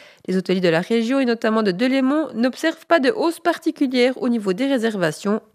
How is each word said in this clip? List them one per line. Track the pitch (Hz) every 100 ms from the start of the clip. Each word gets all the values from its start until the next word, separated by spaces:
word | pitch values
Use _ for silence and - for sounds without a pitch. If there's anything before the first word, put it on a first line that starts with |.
| - - -
Les | 190
hôteliers | 185 190
de | 180
la | 165
région | 180 233 226 277
et | 254
notamment | 233 233 214
de | 214
Delémont | 180 254 269 262 302 311
n'observent | 214 254 254 320 320 -
pas | 339
de | 262
hausse | - 330 320
particulière | 349 320 330 302 277 254 247 254
au | 254
niveau | 240 202
des | 185 269
réservations. | 269 226 208 165 147 202 214 -